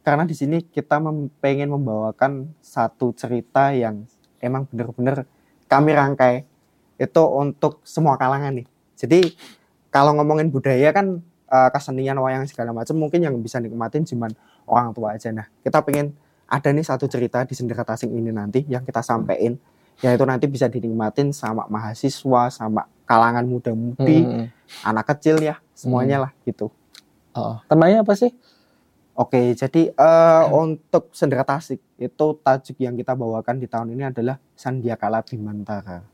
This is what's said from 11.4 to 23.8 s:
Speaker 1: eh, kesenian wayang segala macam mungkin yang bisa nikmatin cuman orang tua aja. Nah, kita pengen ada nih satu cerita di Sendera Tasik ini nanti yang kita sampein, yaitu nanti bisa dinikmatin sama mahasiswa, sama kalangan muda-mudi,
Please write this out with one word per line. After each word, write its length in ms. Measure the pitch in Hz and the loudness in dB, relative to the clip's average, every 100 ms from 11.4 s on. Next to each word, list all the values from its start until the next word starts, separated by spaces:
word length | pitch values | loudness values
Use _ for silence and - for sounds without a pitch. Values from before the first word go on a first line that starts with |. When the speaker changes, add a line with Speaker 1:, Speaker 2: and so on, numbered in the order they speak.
| _ | _
Speaker 1:
eh, 160 | 131 127 | 4 4
kesenian 480 | 143 - 131 135 135 | 2 -6 -6 -4 -2
wayang 320 | 131 131 139 | -2 -2 -6
segala 240 | - 117 | -8 -8
macam 240 | 113 117 156 | -6 -4 -2
mungkin 240 | 151 175 | 0 0
yang 160 | 165 127 | 0 -2
bisa 240 | 113 131 | -4 -6
nikmatin 480 | 117 117 117 151 165 | -6 -6 -4 -4 -4
cuman 240 | 120 117 110 _ _ | -4 -6 -8 _ _
orang 320 | - 117 120 110 | -2 0 0 -6
tua 160 | 107 | -8
aja. 160 | 107 117 | -6 -8
Nah, 160 | 110 107 _ | -10 -12 _
kita 240 | - 156 | 0 0
pengen 320 | 151 143 147 143 _ _ _ | 0 -2 -4 -8 _ _ _
ada 240 | 139 143 | -2 0
nih 120 | 143 | 0
satu 200 | 160 131 | 0 -4
cerita 400 | 135 131 120 123 | -2 -2 -2 -2
di 80 | 127 | -4
Sendera 320 | - 123 110 | -6 -6 -6
Tasik 240 | 117 113 120 | -6 -6 -6
ini 240 | 117 113 | -4 -4
nanti 320 | 110 104 113 | -6 -2 -4
yang 160 | 147 123 | -2 -6
kita 240 | 127 - | -4 -6
sampein, 560 | 117 117 107 - 113 123 _ _ _ _ | -2 -4 -2 -2 -2 -2 _ _ _ _
yaitu 240 | 131 123 | 2 2
nanti 220 | 135 127 143 | 2 0 -2
bisa 200 | 131 127 | 0 -2
dinikmatin 600 | 120 113 113 107 107 143 143 | -2 -4 -4 -4 -2 -2 -2
sama 320 | 113 110 - | -6 -6 -6
mahasiswa, 800 | 107 107 113 139 - 135 123 123 | -6 -6 -4 -6 -4 0 2 2
sama 400 | - 110 107 - _ | -2 -4 -4 -6 _
kalangan 400 | _ 117 117 120 | _ 4 4 2
muda-mudi, 800 | 123 123 120 113 | -2 -4 -4 -4